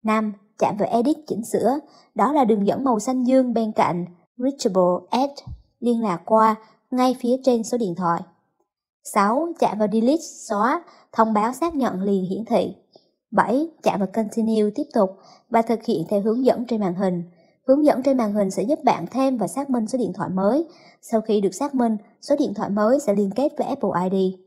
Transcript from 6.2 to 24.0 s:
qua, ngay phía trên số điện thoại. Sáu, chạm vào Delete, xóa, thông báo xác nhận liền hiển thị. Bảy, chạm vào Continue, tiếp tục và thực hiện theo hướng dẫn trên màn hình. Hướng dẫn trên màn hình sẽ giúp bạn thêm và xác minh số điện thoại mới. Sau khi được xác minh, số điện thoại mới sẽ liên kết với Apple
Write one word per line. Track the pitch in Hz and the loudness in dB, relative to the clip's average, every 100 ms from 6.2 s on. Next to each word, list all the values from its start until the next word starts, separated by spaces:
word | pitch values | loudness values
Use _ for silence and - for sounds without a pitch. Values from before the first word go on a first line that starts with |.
| - | 0
qua, | 220 220 214 - _ _ | 4 4 2 -8 _ _
ngay | 254 254 254 | 0 0 0
phía | 233 262 | -2 0
trên | 262 240 | 2 0
số | 226 247 | 0 -4
điện | 208 170 | -4 -2
thoại. | 175 170 - _ _ _ _ _ _ _ | -2 -2 -6 _ _ _ _ _ _ _
Sáu, | - 214 202 247 339 320 | -4 0 2 2 -2 -2
chạm | 220 202 | -2 0
vào | 214 | 0
Delete, | 220 233 320 - - - | 2 2 0 -2 -18 -6
xóa, | 202 226 330 330 - _ | -2 0 -2 -6 -20 _
thông | - 220 | 0 2
báo | 208 220 | 2 0
xác | 262 339 320 | -2 -2 0
nhận | 240 185 | -2 -2
liền | 196 196 180 | 0 0 -2
hiển | 196 233 | -6 0
thị. | 220 175 185 _ - _ _ _ | 0 0 -6 _ -20 _ _ _
Bảy, | 202 185 247 320 - | 0 2 0 -2 -2
chạm | - 196 | -2 0
vào | 190 | -2
Continue, | 226 208 - 220 220 208 208 | -2 -4 -2 0 0 0 -2
tiếp | 302 | -4
tục | 254 190 190 - - _ | 0 0 -2 -20 -20 _
và | 233 | -2
thực | 226 226 | 0 -2
hiện | 233 190 165 | -2 -2 0
theo | 208 | -2
hướng | 208 233 254 | 0 0 2
dẫn | - 240 | 0 -2
trên | 226 | -2
màn | 196 180 | -2 -2
hình. | 196 180 170 _ _ _ - | -2 -2 -8 _ _ _ 2
Hướng | 277 302 | 4 4
dẫn | 233 | 2
trên | 269 254 | 2 0
màn | 220 | 0
hình | 208 196 | 0 -2
sẽ | 185 | -2
giúp | 196 311 | -2 0
bạn | 254 180 170 | 2 0 -2
thêm | 240 269 254 | -2 0 0
và | 180 | -4
xác | - 277 | -4 -2
minh | 247 214 | -2 -2
số | 254 | -4
điện | 220 | -4
thoại | 185 165 | -4 -4
mới. | 185 196 269 330 - - _ | 0 2 0 -2 -10 -20 _
Sau | - 220 | -2 -2
khi | 214 214 | 2 0
được | 196 | 0
xác | - 285 269 | -2 -4 0
minh, | 233 214 - _ | 0 0 -6 _
số | - 285 | -2 0
điện | 262 | 0
thoại | 208 - | -2 -4
mới | 202 214 277 | 0 2 2
sẽ | 262 | 2
liên | 202 202 196 | 0 0 0
kết | 294 - | -2 -2
với | - | -4
Apple | 277 202 170 | -2 -2 0